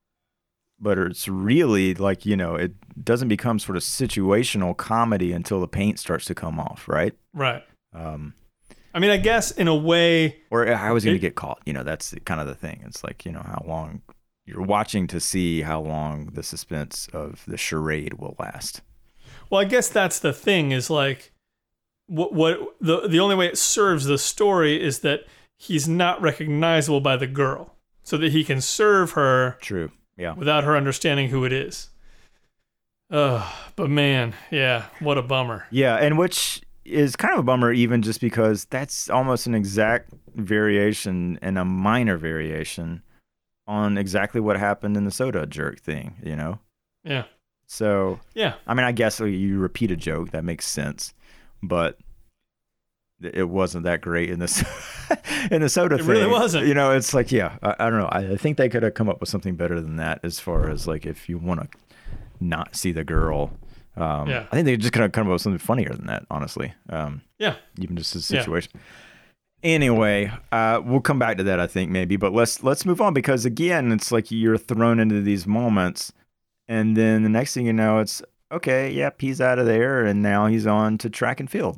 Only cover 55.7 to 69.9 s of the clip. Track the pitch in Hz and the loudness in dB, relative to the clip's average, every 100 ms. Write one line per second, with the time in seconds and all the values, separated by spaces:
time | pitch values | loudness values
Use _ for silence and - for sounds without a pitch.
55.7 | - 180 160 160 214 208 240 233 165 135 | 2 2 2 4 4 4 4 2 2 2
56.7 | 143 139 135 117 135 120 120 87 - 101 | 4 4 4 2 0 2 2 0 -2 -4
57.7 | - 113 113 92 90 95 98 151 151 127 | 0 0 2 0 0 -2 -2 0 2 2
58.7 | 117 110 - 110 90 - 98 95 85 87 | 2 0 0 0 0 -4 -4 -4 -2 -2
59.7 | 85 80 80 80 78 85 82 - 82 76 | -2 -4 -4 -4 -4 -6 -8 -2 0 0
60.7 | 73 80 78 80 78 - 85 85 85 - | -2 -4 -6 -6 -10 -8 -6 -4 -4 -6
61.7 | - _ - - - - - 87 80 85 | -16 _ -18 -14 -12 -14 -6 -4 -4 -6
62.7 | - 95 80 76 80 80 73 71 - - | -4 -4 -2 0 2 2 0 -4 -6 -16
63.7 | - - - 82 73 143 123 110 139 160 | -20 -14 -4 -2 -2 -2 -4 -4 -2 0
64.7 | 120 113 113 107 113 104 87 107 90 - | 2 0 2 2 2 0 0 0 -2 -2
65.7 | 123 101 - - 53 - 76 73 - 67 | -2 -2 -4 -6 -8 -6 -8 -6 -8 -8
66.7 | - - 82 76 71 - - 208 - - | -10 -10 -8 -8 -10 -14 -6 -4 -4 -12
67.7 | - 90 87 80 87 78 139 113 82 - | -10 -8 -6 -6 -6 -4 -2 0 -2 -4
68.7 | - - - - - _ _ _ _ 165 | -14 -20 -20 -20 -20 _ _ _ _ 2
69.7 | 160 135 | 4 4